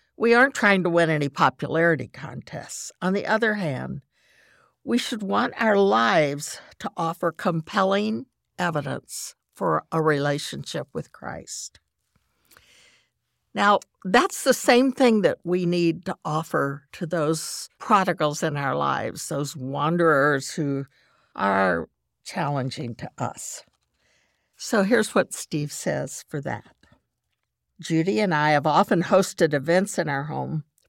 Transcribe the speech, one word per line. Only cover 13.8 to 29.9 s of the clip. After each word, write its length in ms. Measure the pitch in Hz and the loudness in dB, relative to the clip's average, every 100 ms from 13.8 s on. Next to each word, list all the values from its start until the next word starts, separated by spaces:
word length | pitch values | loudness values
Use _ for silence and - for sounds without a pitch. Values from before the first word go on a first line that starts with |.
| - _ | 0 _
that's 400 | 190 233 349 - | 2 4 4 0
the 80 | 269 | 0
same 380 | - - 247 269 | 2 4 6 4
thing 300 | - 254 220 | 4 4 4
that 160 | 175 - | 2 0
we 200 | 170 180 | -2 0
need 400 | 175 175 170 165 185 | 2 2 2 0 -6
to 100 | - | -8
offer 600 | - 156 160 147 139 139 - | -4 -4 -2 -2 -2 -4 -14
to 140 | - 165 | -10 -6
those 640 | 170 151 160 - - - _ | -2 0 -2 -4 -10 -12 _
prodigals 640 | - 208 180 156 151 147 | 2 4 4 0 -2 0
in 140 | 160 143 | -4 -2
our 180 | 139 | -2
lives, 540 | 139 143 135 - - - | -2 0 -2 -4 -8 -8
those 280 | 147 143 - | -6 -6 -8
wanderers 920 | 127 143 147 175 165 143 147 139 - | -8 -4 0 2 4 4 4 0 -2
who 360 | - 143 139 135 _ _ _ _ - | -4 -2 -4 -6 _ _ _ _ -4
are 520 | 196 196 190 170 - _ _ _ | 0 2 0 0 -4 _ _ _
challenging 680 | - - 147 143 127 - 123 117 | -12 -6 -4 -2 -4 -6 -10 -10
to 140 | - - | -12 -8
us. 460 | 117 - - - - _ _ _ _ _ _ _ _ _ | -8 -8 -14 -14 -18 _ _ _ _ _ _ _ _ _
So 260 | - 220 | -2 0
here's 320 | 190 226 214 | 2 2 2
what 180 | 202 - | 0 -2
Steve 400 | - - 156 147 | -4 -8 -6 -6
says 520 | - - 143 147 - - | -6 -4 -4 -6 -10 -12
for 120 | 151 | -10
that. 340 | 139 110 - _ _ _ _ _ _ _ _ _ _ - | -8 -10 -12 _ _ _ _ _ _ _ _ _ _ -16
"Judy 400 | - 160 175 214 | -2 0 2 2
and 140 | 208 | 2
I 160 | 151 151 | 2 4
have 160 | 147 151 | 4 4
often 380 | 151 208 185 | 4 4 2
hosted 480 | - 196 190 - 160 | 4 2 2 2 0
events 460 | 147 143 180 196 | 2 2 2 2